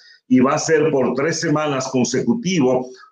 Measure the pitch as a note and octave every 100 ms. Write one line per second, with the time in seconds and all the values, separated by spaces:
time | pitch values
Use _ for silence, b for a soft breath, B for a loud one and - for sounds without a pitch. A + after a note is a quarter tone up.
0 | B B - B2+ C3 D#3 D#3 D#3 D#3 C#3
1 | A#2+ A#2+ D#3 E3 E3 D3+ D3+ C3 - B2+
2 | A#2 A#2+ - A2+ F3+ F3+ B2+ B2 B2 B
3 | B